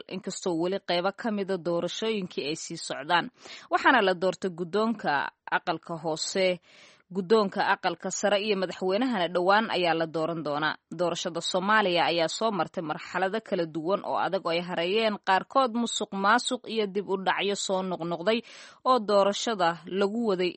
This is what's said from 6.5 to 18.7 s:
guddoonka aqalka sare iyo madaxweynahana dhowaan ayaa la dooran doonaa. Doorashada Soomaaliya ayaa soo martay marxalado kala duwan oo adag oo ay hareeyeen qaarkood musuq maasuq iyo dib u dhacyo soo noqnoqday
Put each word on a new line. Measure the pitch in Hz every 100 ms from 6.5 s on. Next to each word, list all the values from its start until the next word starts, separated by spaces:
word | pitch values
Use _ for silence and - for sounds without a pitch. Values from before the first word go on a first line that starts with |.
| 180 _ - - _ -
guddoonka | 180 180 220 196 202 160
aqalka | 196 185 170 190
sare | - 202 202
iyo | 214 196
madaxweynahana | 180 - 185 196 262 220 170
dhowaan | 180 180 208 226
ayaa | 175 170
la | 165 165
dooran | 156 160 165
doonaa. | 151 143 151 - -
Doorashada | 165 175 165 185 165
Soomaaliya | - 190 190 214 196 175
ayaa | 143 170 160
soo | - 220
martay | 196 156 -
marxalado | 156 151 - 180 190 190
kala | - 185 170
duwan | 160 156 196
oo | - 120
adag | 139 190
oo | 175
ay | 165
hareeyeen | 175 170 170 214 220 208
qaarkood | - 190 - 269 262
musuq | 226 233 - 208
maasuq | 196 196 240 - 247 -
iyo | 220 208
dib | 190 180
u | 196
dhacyo | 180 160 190 196
soo | - 190
noqnoqday | 185 170 170 165 175 233 - - -